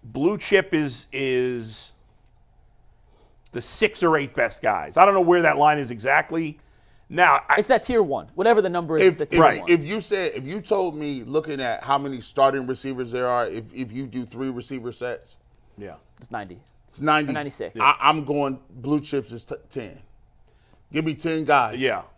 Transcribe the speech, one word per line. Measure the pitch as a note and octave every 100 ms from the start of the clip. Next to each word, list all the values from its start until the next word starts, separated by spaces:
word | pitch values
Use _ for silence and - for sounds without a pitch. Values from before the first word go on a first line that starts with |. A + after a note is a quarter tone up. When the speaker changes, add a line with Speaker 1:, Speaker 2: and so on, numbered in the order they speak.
| A2+
Speaker 1:
blue | A#2+ D#3 G#3
chip | - G3 F#3
is, | D#3+ D3 A#2+ -
is | C3 C3+ B2+ B2+ B2 A2+ G#2+ - _ _ _ _ _ _ _ _ _ _ _ _ _ _ _ _
the | B2
six | - - A3 -
or | E3+ D#3
eight | C#3 -
best | A#2 -
guys. | A#2 G2 D2 -
I | G3
don't |
know | G3
where | F3 F3
that | E3 C#3+
line | D3 D3+
is | C3
exactly. | A#2 A#2+ D3 D#3+ E3 D#3+ D3 _ _ _ _ _
Now, | D#3+ F3 C#3 -
I | D#3
Speaker 2:
It's | G#3+
that | B3+
tier | A#3+ A#3+
one. | F3+ B2+ - E3
Whatever | G#3 A3
the | F#3
number | F3 E3 D#3+
is, |
Speaker 3:
If, | F#3
Speaker 2:
it's | D3+
the |
Speaker 3:
if, | D3
Speaker 2:
tier | E3+
Speaker 1:
Right. | D#3 -
Speaker 2:
one. | -
Speaker 3:
if | E3+ D3
you | G#3+
said, | - G3 F3 -
if | C3
you | G3
told | - G3+ F#3 D3+
me | D3 C#3
looking | A#2 D3+ D#3 C#3
at | B2+ A2
how | - C#3+
many | C#3+ C3
starting | A2+ - C3+ C3+ B2+
receivers | B2+ C3+ B2+ B2
there | B2 B2
are, | B2 A2
if, | G2+ G#2+
if | - B2+
you | A#2 C3+
do | B2 A#2
three | A2+ C3+
receiver | A#2+ A2+ C3+ A#2+
sets, | A2 B2 A#2 - - _ _ _ -
Speaker 1:
Yeah. | G2+ D2+ _ _
Speaker 2:
It's | A2+
ninety. | A#2 G2 F2+ _ _ _
Speaker 3:
it's | -
ninety. | D3+ D3+ D3
Speaker 2:
Or |
ninety-six. | C#3 C#3+ - E2 A2+
Speaker 3:
I, | A#2+ D3
I'm | C#3 D#3 C#3
going | C#3+ C#3 C3 _
blue | A#2 B2 D3+
chips | D3 C#3 -
is | A#2 -
t-, | D3 _
ten. | C3+ G#2+ - - _ _ _ _ _ _ _ _
Give | D3+ D#3+
me | D3+
ten | E3+ D#3+ D3
guys. | C#3+ A2+ B2
Speaker 1:
Yeah. | C3 G2 -